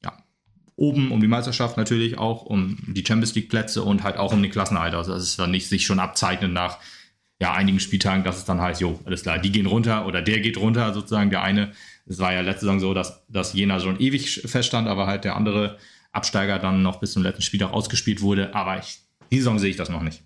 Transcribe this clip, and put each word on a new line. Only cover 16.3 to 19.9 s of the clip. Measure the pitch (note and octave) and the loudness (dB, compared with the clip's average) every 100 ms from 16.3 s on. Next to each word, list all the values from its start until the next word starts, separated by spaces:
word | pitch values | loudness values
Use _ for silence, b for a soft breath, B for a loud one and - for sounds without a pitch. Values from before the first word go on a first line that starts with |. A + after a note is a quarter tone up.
| G#2 G2+ G2 | -2 0 0
dann | F#2+ F#2+ | 0 2
noch | F#2 F#2 | 2 0
bis | G2 | -4
zum | - | 0
letzten | F2+ - | -2 -2
Spieltag | - G2+ F#2 | -4 -2 -2
ausgespielt | - G2+ - - G#2 | -2 -4 -4 -2 -2
wurde. | G2+ G2+ G2 | 0 0 0
Aber | G#2 F#2+ F#2+ | -4 -4 -6
ich, | - - _ _ - | -10 -18 _ _ -2
die | C3 | 0
Saison | B2 G#2+ | 2 2
sehe | G2 | 0
ich | F2 | -2
das | |
noch | E2 | -6